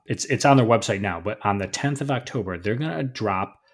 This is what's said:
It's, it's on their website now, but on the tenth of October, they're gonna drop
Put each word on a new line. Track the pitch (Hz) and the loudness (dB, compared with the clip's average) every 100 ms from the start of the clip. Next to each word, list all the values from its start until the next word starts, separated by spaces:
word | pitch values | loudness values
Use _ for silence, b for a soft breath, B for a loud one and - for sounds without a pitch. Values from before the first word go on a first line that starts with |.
| - | -8
It's, | 98 - | -6 -2
it's | 127 | 2
on | 143 135 | 6 6
their | 113 | 6
website | 113 - 98 | 4 2 -2
now, | 101 85 | -2 -4
but | 92 110 104 | -6 -4 0
on | 101 | 0
the | 95 | -2
tenth | - 143 139 | -4 -4 -2
of | 143 | -2
October, | 127 - 127 95 87 | -4 -4 -6 -4 -4
they're | 95 120 | -4 -4
gonna | 160 165 | -4 -4
drop | 135 127 107 95 101 _ _ | -6 -4 -2 -2 -4 _ _